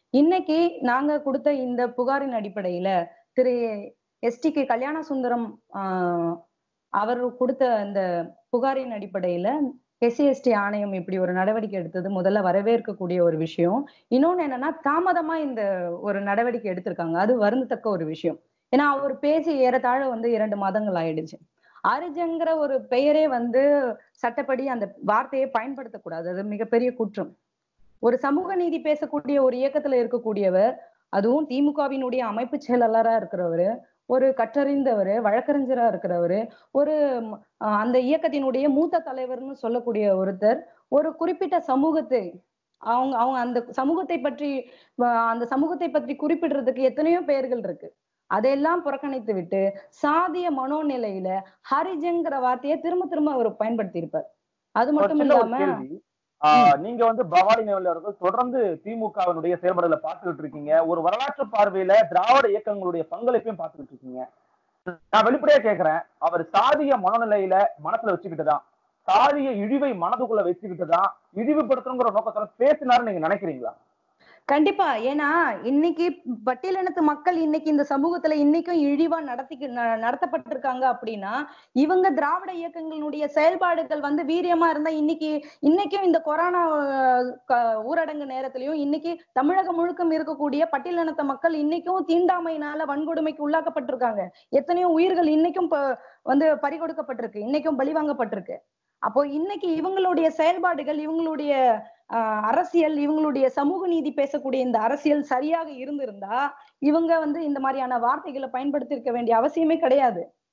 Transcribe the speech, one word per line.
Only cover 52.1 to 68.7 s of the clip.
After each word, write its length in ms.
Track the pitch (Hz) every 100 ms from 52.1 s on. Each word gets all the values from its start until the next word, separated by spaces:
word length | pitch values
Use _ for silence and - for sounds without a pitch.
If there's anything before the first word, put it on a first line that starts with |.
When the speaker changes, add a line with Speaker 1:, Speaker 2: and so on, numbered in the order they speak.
| 339 320 277
Speaker 1:
வார்த்தையை 400 | 247 247 277 311
திரும்ப 260 | 320 359 359
திரும்ப 260 | 311 302
அவர் 240 | 262 226 214
பயன்படுத்தி 420 | 220 233 190 175
இருப்பார். 280 | 165 156 - _ _ _ _
அது 160 | - 254
Speaker 2:
ஒரு 120 | 302
Speaker 1:
மட்டும் 180 | 302 302
Speaker 2:
சின்ன 180 | 294 269
ஒரு 80 |
Speaker 1:
இல்லாம 220 | 226 247 190
Speaker 2:
கேள்வி. 380 | 156 135 - _ _ _ -
ஆ, 320 | 151 151 147 143
Speaker 1:
ம். 60 |
Speaker 2:
நீங்க 240 | 196 240 233
வந்து 200 | 220 185
பவானி 380 | 175 190 233
நேவல் 220 | 214 196 180
அவர்கள் 300 | 170 202 202
தொடர்ந்து 640 | 180 226 247 254 208 160
திமுகவினுடைய 760 | 202 226 214 202 180 165 165 175
செயல்பாடுகளை 400 | 175 180 170 156
பார்த்துக்கிட்டு 340 | 156 - 180 151
இருக்கீங்க, 480 | 151 151 147 160 165
ஒரு 160 | 170
வரலாற்று 440 | 165 214 277 294 220
பார்வையில 480 | 220 208 190 185 208 214
திராவிட 400 | 180 208 269 240
இயக்கங்களுடைய 600 | 202 214 202 180 170 160
பங்களிப்பையும் 480 | 175 240 233 220 180
பார்த்துக்கிட்டு 300 | 160 - 139
இருக்கீங்க. 400 | 127 127 127 127 _ _ _ _ _ - 170 _
நான் 160 | 214 220
வெளிப்படையா 340 | 269 294 285
கேக்குறேன், 440 | 214 190 160 165 - -
அவர் 320 | 165 170 165
சாதிய 440 | 196 247 302 285 247 185
மனநிலையில 580 | 226 226 208 190 190 202 -
மனசுல 280 | 156 226 220
வச்சுக்கிட்டு 320 | 175 190 160
தான், 200 | 151 147 -